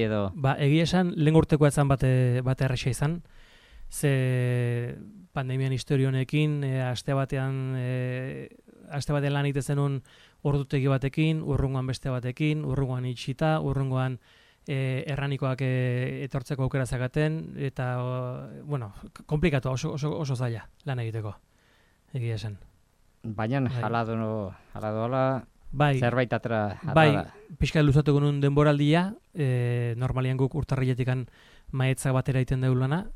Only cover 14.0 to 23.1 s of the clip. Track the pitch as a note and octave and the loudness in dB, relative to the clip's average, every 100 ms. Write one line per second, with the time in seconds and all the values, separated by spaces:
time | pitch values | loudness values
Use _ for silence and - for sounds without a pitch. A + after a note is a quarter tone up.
14 | C3 B2+ - _ _ _ - C3+ C3 C3 | -2 -4 -12 _ _ _ -6 -4 -2 -2
15 | - C3+ C#3 C#3 C3+ C3 C3 B2+ B2+ B2 | -4 -4 -2 -2 -2 0 0 2 0 0
16 | C3 C3+ C#3 C#3 - C3+ C3 C#3 B2 B2+ | -2 -4 -6 -6 -4 -2 0 0 -2 -2
17 | B2+ D3+ D#3 D#3+ D#3+ - C#3 - B2+ B2 | -2 0 0 -2 -6 -6 -6 -4 -4 -4
18 | B2 B2+ B2 C3+ C#3 C#3 C#3 C#3+ G#2 - | -4 -4 -6 -8 -12 -14 -6 -6 -6 -12
19 | - - - D3+ E3+ C#3 C3 C3 D#3 D3+ | -18 -18 -4 0 2 2 0 -2 -4 -4
20 | D3+ F3 C#3 B2 B2 A2+ - _ D3 B2 | -4 -2 -2 -2 -2 -4 -10 _ -6 -4
21 | A2+ A2+ G#2+ - _ _ _ _ _ _ | -4 -4 -6 -10 _ _ _ _ _ _
22 | _ C3 A#2 A2 G#2+ G2+ - _ _ _ | _ -6 -4 -4 -6 -10 -16 _ _ _
23 | _ | _